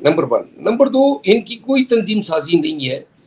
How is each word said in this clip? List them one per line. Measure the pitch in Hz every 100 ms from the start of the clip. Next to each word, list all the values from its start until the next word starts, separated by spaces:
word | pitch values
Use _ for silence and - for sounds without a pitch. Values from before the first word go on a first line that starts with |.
number | 147 156
one। | 117 107 - -
Number | 185 240 269
दो, | 262 277 277 190
इनकी | 226 202 233
कोई | 262 269
तंजीम | 262 233 190 214
साजी | - 160 139 170
नहीं | 156 156 131
है, | 127 - _